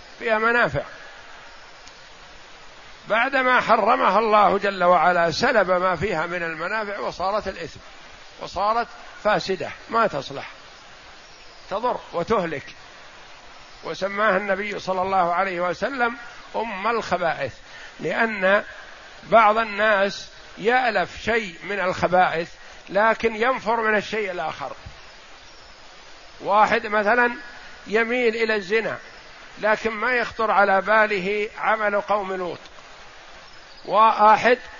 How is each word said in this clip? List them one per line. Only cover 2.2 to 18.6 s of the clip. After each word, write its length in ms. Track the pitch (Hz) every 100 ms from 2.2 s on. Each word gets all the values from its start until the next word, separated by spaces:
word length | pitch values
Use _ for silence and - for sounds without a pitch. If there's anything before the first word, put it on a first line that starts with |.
| - - - - - - - - -
بعدما 520 | 214 262 277 254 247
حرمها 580 | 185 226 202 262 233 190
الله 400 | 226 214 190 196
جل 260 | 202 196
وعلا 460 | 175 180 165 175 170
سلب 400 | - 240 240 180
ما 260 | 180 185 175
فيها 300 | 196 165 170
من 160 | 175
المنافع 560 | 165 156 175 220 208 202
وصارت 500 | 131 - 185 208 190
الإثم، 320 | 165 151 - - - - - - -
وصارت 480 | - 175 208 226 220 - - -
فاسدة 460 | 208 190 - 185 120 - -
ما 160 | 220 214
تصلح، 420 | 147 - 139 - - - - - - - - - - - - -
تضر 300 | 196 240 - -
وتهلك، 640 | 160 165 220 170 143 - - - - - - - - - - - -
وسماها 520 | 156 160 190 202 214 190
النبي 420 | 208 190 208 180
صلى 240 | 180 185
الله 320 | 185 190 170
عليه 260 | 175 190 175
وسلم 560 | 175 170 214 277 240 254 - - - 202
أم 300 | 226 190 208
الخبائث، 640 | 233 - 180 170 143 135 - - - - -
لأن 640 | 156 226 226 208 185 202